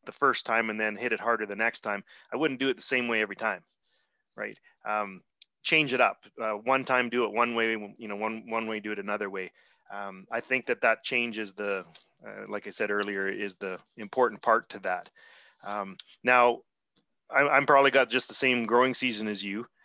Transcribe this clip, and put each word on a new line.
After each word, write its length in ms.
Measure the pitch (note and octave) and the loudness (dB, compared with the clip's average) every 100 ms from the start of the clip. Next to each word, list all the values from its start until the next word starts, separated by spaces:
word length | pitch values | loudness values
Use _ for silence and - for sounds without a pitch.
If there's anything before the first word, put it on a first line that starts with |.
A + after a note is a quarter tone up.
| - | -16
the 60 | |
first 340 | - C#3 A#2 - | 0 2 2 0
time 240 | A2+ A2+ | 0 0
and 100 | G#2+ | -2
then 160 | A2 G2+ | -2 -2
hit 160 | A#2+ | -4
it 80 | A2 | -2
harder 260 | A2 A2+ G#2 | 0 0 -2
the 100 | G2+ | -2
next 260 | A#2 - | -2 -2
time. 220 | A2 G2+ - - - | -6 -6 -8 -20 -8
I 60 | A#2+ | -2
wouldn't 220 | D#3 B2+ | 0 0
do 100 | C3+ | -2
it 80 | A#2+ | -2
the 60 | |
same 240 | - B2+ A#2+ | -2 -2 0
way 140 | A2+ | 0
every 140 | G#2 G2 | 0 -2
time, 280 | A2 F#2 _ _ _ _ _ _ _ - | -4 -4 _ _ _ _ _ _ _ -12
right? 220 | G#2+ G#2+ _ _ G#2+ | -12 -12 _ _ -4
Um, 360 | G#2+ G2+ F#2 _ - - _ | -2 -4 -8 _ -20 -20 _
change 300 | - D#3 C#3+ | 0 2 2
it 60 | B2 | 4
up. 240 | A2 - - - | 2 2 -12 -8
Uh, 120 | A2 | -6
one 340 | G#2 A2+ C3+ B2 | -2 0 0 2
time 240 | B2+ A#2+ | 0 2
do 160 | B2 A2 | 0 0
it 80 | |
one 220 | G#2+ A#2 A#2 | 0 0 2
way, 160 | A2+ A2 G2+ - | 0 -2 -6 -12
you 100 | A2 | -10
know, 80 | G2+ | -6
one, 280 | A2 A2+ A#2 | -4 -6 -6
one 200 | A2+ A2 | -6 -4
way 120 | G#2+ | -6
do 120 | G#2+ | -6
it 80 | G#2 | -6
another 300 | G2 G#2 G2+ | -4 -4 -4
way. 220 | F#2+ F2+ _ _ _ - | -6 -10 _ _ _ -14
Um, 360 | G2+ G2+ F#2+ F#2 | -10 -10 -12 -8
I 80 | A#2 | -8
think 280 | - C3 A#2+ | -2 -2 -2
that 140 | A#2 | 0
that 220 | A#2 A2 | 2 2
changes 500 | - B2 A#2+ G#2+ G2+ | 0 -2 -2 -4 -8
the, 320 | F#2+ G2+ F#2+ E2+ - _ _ G#2+ | -6 -4 -4 -6 -18 _ _ -16
uh, 200 | G#2 G#2 | -14 -10
like 200 | G#2 G2+ | -10 -8
I 20 | |
said 220 | - G#2 | -4 -2
earlier, 360 | G#2 G#2 G2 G2 | 0 0 -2 -2
is 280 | G2+ G2+ - | -4 -6 -6
the 240 | G2 F#2 _ - | -8 -10 _ -16
important 440 | G#2 - A#2+ G#2 | -6 2 2 2
part 280 | A#2+ A2+ - | 2 2 0
to 100 | G2+ | -8
that. 300 | F#2+ F2+ - _ - - - _ | -4 -6 -6 _ -20 -20 -20 _
Um, 340 | G2+ G#2 F#2+ F#2 - - | -8 -8 -8 -10 -18 -6
now, 360 | B2 B2+ A#2+ A#2 - _ _ _ _ _ - | 2 6 6 2 -6 _ _ _ _ _ -2
I, 120 | C#3 | 2
I'm 240 | C#3+ C#3 C#3+ | 4 4 6
probably 260 | C#3 C#3 | 8 8
got 180 | C3+ A#2+ | 6 4
just 180 | B2 - | 2 -2
the 80 | A2 | 0
same 300 | C3 B2 A2 | 2 2 4
growing 280 | A#2+ C3 | 4 4
season 340 | A#2+ B2+ G#2+ G#2+ | 2 -2 -2 -4
as 160 | G2 | -4
you. 220 | G2+ G#2 A#2+ _ | -6 -6 -8 _